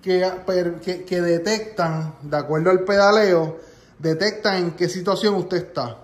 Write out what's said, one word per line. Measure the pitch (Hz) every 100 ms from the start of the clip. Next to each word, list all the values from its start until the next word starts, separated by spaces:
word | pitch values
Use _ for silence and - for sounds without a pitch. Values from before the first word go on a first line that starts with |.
que, | 190 185 185 185 -
per-, | 185 175 165
que, | 190 180
que | - 180
detectan, | 170 170 175 220 214 - 170 160 156 -
de | 143 147
acuerdo | 135 156 170
al | 185
pedaleo, | 185 202 202 208 208 175 160 160 - - - _
detectan | 156 160 202 214 214 190
en | 175
qué | 160 175
situación | 185 175 190 214
usted | 196 175 180
está. | - - 120 107